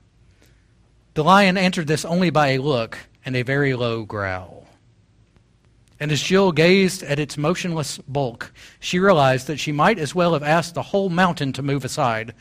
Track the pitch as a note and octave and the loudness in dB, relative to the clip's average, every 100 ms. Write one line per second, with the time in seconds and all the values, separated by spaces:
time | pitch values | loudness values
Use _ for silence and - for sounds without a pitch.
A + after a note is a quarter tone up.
0 | _ _ _ _ _ _ _ _ _ _ | _ _ _ _ _ _ _ _ _ _
1 | _ - D3+ F#3+ G3 F#3+ F#3 F3+ D3+ D3+ | _ -2 4 6 6 2 0 -2 -2 -2
2 | - F3 F3+ D3+ C#3+ C3 C#3 B2+ A2+ - | -2 0 2 2 2 0 0 -2 -4 -10
3 | - _ - B2+ B2 C#3 C#3 B2+ A#2+ A2+ | -20 _ -6 -4 -2 0 0 0 -2 -4
4 | G#2 G#2+ G2 F#2 F2+ - - _ _ _ | -6 -6 -6 -6 -10 -20 -20 _ _ _
5 | _ _ _ _ _ _ _ _ _ - | _ _ _ _ _ _ _ _ _ -8
6 | D3+ D3 - F#3+ G3 D3+ E3+ G3 F#3 - | -4 -2 2 2 4 4 6 6 4 0
7 | C#3+ C#3+ D3 - D3 F#3 F#3 D#3+ C#3 - | -4 -4 -4 -4 -2 -2 -4 -6 -6 -10
8 | - C#3 C3 A2+ - - - - - F3+ | -8 -4 -4 -6 -16 -20 -20 -16 -6 2
9 | G3 E3+ C3+ C3 C3 C#3+ - D3 E3+ G#3+ | 4 6 4 2 -2 -8 -4 0 2 2
10 | D3 F3+ F3 D#3 D3 E3 - C#3+ A#2+ G3+ | -2 0 0 0 0 0 0 -6 -4 -2
11 | G3 E3+ F#3 - C#3 B2 C#3 C#3 C3 - | 0 2 0 0 -6 -4 -4 -4 -4 -2
12 | C3 A2 A2+ - | -2 -2 -6 -14